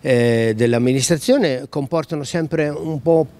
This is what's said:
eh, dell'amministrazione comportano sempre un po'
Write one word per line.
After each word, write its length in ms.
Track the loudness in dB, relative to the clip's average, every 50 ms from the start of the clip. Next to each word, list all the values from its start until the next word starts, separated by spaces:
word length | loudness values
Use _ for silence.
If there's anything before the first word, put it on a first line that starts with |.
eh, 520 | 2 2 2 4 4 4 2 2 2 0 2
dell'amministrazione 1120 | 2 2 2 2 2 2 2 2 0 0 0 -2 0 2 2 2 2 2 0 -2 -4 -8 -8
comportano 540 | -6 -6 -4 -2 -4 -4 -4 -4 -8 -8 -8
sempre 440 | -6 -4 -4 -4 -2 -2 -2 -2
un 340 | -4 -4 -6 -6 -6 -6 -2
po' 240 | 0 2 2 2 2 0 -6